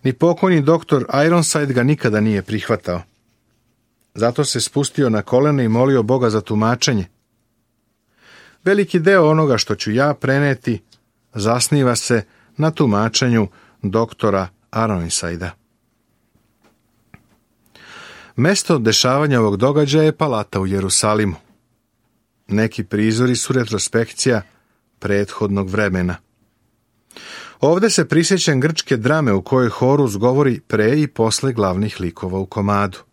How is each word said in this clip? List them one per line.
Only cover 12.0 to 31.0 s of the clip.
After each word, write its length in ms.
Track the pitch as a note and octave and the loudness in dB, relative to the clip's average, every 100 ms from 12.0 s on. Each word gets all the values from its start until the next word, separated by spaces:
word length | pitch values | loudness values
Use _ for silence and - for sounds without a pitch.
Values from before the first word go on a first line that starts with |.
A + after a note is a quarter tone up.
| - A#2+ - _ _ - | 0 -2 -2 _ _ -4
na 140 | D#3 | -4
tumačenju 760 | D#3 C#3 G2+ A2+ - B2+ A#2 G2 _ _ _ | 0 0 2 0 -2 0 0 0 _ _ _
doktora 680 | G2+ G#2+ A#2 - A2 G2 F2+ _ _ A2 | -4 -2 -2 -2 0 0 -4 _ _ -4
Ironsidea. 680 | A2+ F#2+ E2+ - E2+ E2+ F#2 - _ _ _ _ _ _ _ _ _ _ _ _ _ _ _ - _ _ _ _ _ - - - - - - - | -2 -2 -4 -6 -6 -8 -12 -14 _ _ _ _ _ _ _ _ _ _ _ _ _ _ _ -20 _ _ _ _ _ -20 -20 -20 -20 -20 -10 0
Mesto 420 | D3 G3+ - D#3 | 2 2 0 2
dešavanja 640 | A2 G#2 B2+ C3+ D3+ B2+ | 2 2 0 0 2 2
ovog 160 | A2 G2 | 2 2
događaja 480 | B2+ D3 C#3+ D#3 | 2 2 2 2
je 120 | D#3 D3+ | 2 0
palata 440 | D#3 B2+ B2 G2 | -2 -2 -4 -4
u 60 | F#2+ | -2
Jerusalimu. 680 | G2 F#2+ - G#2+ G#2+ G#2 E2 _ _ _ _ _ _ _ _ _ _ - | -2 -2 0 0 2 0 -4 _ _ _ _ _ _ _ _ _ _ -4
Neki 380 | G2+ A2 - | -2 0 -4
prizori 520 | G2+ G#2 A2 A2 B2+ A#2+ | -6 -2 0 0 0 -2
su 160 | - | -2
retrospekcija 880 | C3 A2+ G#2+ - A2+ A#2 - C3+ A2+ - _ _ _ _ _ | -2 -2 -4 -2 -2 -4 -2 0 0 -4 _ _ _ _ _
prethodnog 720 | G2+ G2+ G2+ - G#2 G2 F#2+ | -2 -2 -2 -4 -2 -2 0
vremena. 460 | G#2 G#2 F#2 F2+ F2 _ _ _ _ _ _ _ _ _ - - - - - | 0 2 0 -2 -6 _ _ _ _ _ _ _ _ _ -20 -20 -18 -20 -2
Ovde 300 | C#3 F3 G#3+ | 2 2 2
se 180 | - D#3 | 0 2
prisjećam 520 | D#3 E3 F#3+ E3 C3+ | 0 2 0 2 2
grčke 360 | D3+ D#3+ - B2 | 0 -2 -4 -2
drame 360 | A#2 D#3 C#3 | 0 2 2
u 100 | G2 | 0
kojoj 260 | - B2+ A#2+ | 2 0 0
Horus 480 | - B2+ C#3+ C3 G2+ | 0 2 2 0 0
govori 440 | A#2+ C3 C#3+ G#2 | 0 2 0 -2
pre 400 | _ G#2+ G#2+ D3 | _ 0 2 2